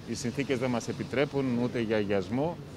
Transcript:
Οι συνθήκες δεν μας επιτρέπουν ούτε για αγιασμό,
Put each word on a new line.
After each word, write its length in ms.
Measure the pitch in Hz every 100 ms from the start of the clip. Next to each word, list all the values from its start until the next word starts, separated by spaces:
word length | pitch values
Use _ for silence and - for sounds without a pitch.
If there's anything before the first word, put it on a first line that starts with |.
| -
Οι 40 |
συνθήκες 460 | 113 135 143 131 127
δεν 100 | 127
μας 180 | 117 117
επιτρέπουν 580 | 110 98 120 143 139 131 120
ούτε 160 | 120 127
για 180 | 110 110
αγιασμό, 600 | 101 101 90 123 160 160 -